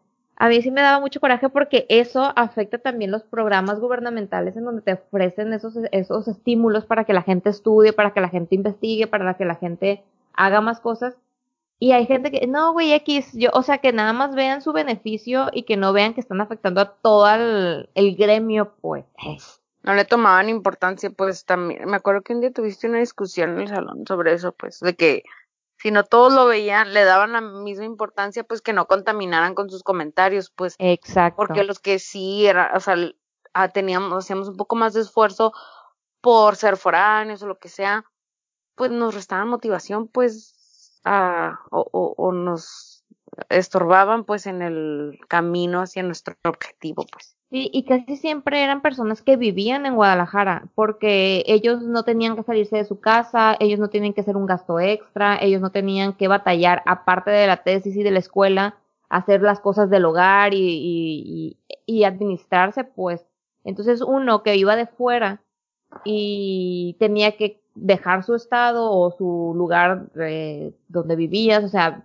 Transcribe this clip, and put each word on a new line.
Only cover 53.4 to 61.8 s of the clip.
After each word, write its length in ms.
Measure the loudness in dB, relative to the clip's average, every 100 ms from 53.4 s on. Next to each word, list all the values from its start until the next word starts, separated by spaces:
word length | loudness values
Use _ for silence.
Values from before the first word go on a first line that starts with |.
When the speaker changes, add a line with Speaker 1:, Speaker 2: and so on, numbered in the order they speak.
| 2 4
Speaker 1:
ellos 200 | 2 2
no 80 | -2
tenían 240 | -2 -2
que 80 | -2
hacer 160 | -2 -2
un 80 |
gasto 340 | -2 -4 -2 0
extra, 580 | 0 0 -6 -2 0 2
ellos 220 | 2 2
no 80 | 0
tenían 420 | -2 -2 -2 -4
que 160 | -2 0
batallar, 540 | 2 2 2 2 2
aparte 460 | 0 0 0 0 2
de 160 | 4 4
la 120 | 2
tesis 340 | 0 -2 -2 -2
y 60 |
de 80 | 0
la 80 | 0
escuela, 560 | 0 2 2 2 0 -6 _ _ _
hacer 320 | -2 2 4
las 200 | 4 2
cosas 280 | 0 2 2
del 160 | 4
hogar 480 | 4 4 4 6 4
y, 60 | 2
y, 960 | 0 0 -4 -4 -4 -6 -10 -10 -12 -14 _ -18